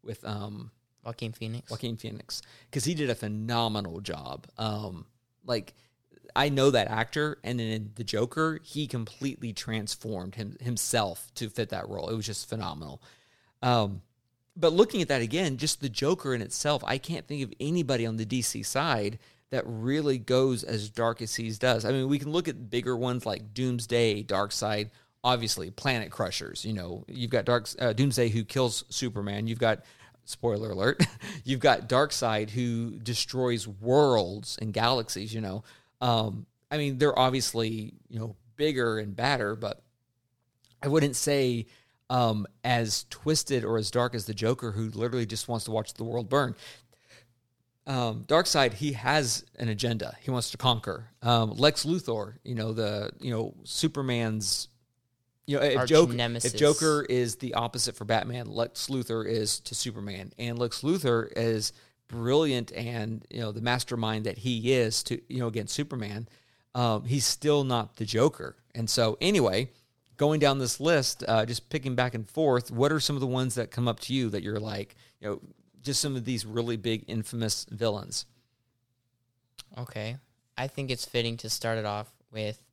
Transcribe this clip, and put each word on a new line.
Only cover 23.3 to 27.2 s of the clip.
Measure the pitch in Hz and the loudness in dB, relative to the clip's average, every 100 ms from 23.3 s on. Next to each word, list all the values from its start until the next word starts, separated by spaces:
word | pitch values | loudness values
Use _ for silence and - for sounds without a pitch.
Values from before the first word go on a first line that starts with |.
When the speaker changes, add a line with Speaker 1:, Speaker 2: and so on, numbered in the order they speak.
| 98 107 | -6 -6
Speaker 1:
Doomsday, | 107 127 120 110 120 113 104 | -2 -2 -2 0 4 4 2
Darkseid, | 110 95 101 - 107 104 107 - _ _ | 0 0 0 0 0 0 -2 -10 _ _
obviously | 123 123 113 - 87 | 2 2 0 -4 -6
planet | - 139 123 98 | -4 -2 0 -2
crushers. | - 101 - - - 107 | -4 -4 -4 -8 -8 -6
You | |
know, | 104 87 90 - | -6 -6 -10 -10
you've | 127 | -8